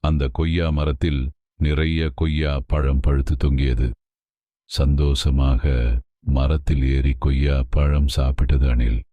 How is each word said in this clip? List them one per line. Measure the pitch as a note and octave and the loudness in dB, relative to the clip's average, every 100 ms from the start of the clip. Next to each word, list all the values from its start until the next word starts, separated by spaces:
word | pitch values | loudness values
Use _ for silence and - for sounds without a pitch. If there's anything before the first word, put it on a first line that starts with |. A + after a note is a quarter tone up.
அந்த | D#2 D2+ C2+ | 0 0 -2
கொய்யா | - E2 E2 E2 | -2 -2 0 0
மரத்தில் | D2+ D2 C#2+ E2+ C#2+ C2 - _ _ | 0 -2 -2 -2 -2 -4 -8 _ _
நிறைய | D2+ D2+ D#2+ D#2+ D#2+ | -2 0 0 -2 -4
கொய்யா | - D#2+ D2+ D2+ C#2 - | -2 -2 0 -2 -4 -2
பழம் | D2+ C2+ C2+ | -2 0 0
பழுத்து | C#2 C#2 C2 C#2+ | 0 0 0 0
தொங்கியது. | C#2+ C2+ C2+ A#1+ A#1+ - _ _ _ _ _ _ _ | 0 0 0 0 -2 -4 _ _ _ _ _ _ _
சந்தோஷமாக | - C#2 C#2+ C#2+ C2+ C#2+ C2+ C2+ B1+ C#2 C2 B1 A#1+ - _ - | -2 0 2 2 0 0 2 2 2 0 0 0 -2 -4 _ -2
மரத்தில் | C2+ C2+ D2+ - C#2+ | 0 2 0 0 0
ஏறி | C2 C2+ C#2 C2 | 2 2 0 0
கொய்யா | C#2+ C2+ C#2+ C2+ | 0 0 2 0
பழம் | B1+ C#2+ D2 D2 C#2+ | 0 0 2 2 0
சாப்பிட்டது | - C2+ C2 - C2+ C2 | 0 -2 0 2 2 2
அணில். | B1 A#1 A1+ - | 2 0 -2 -4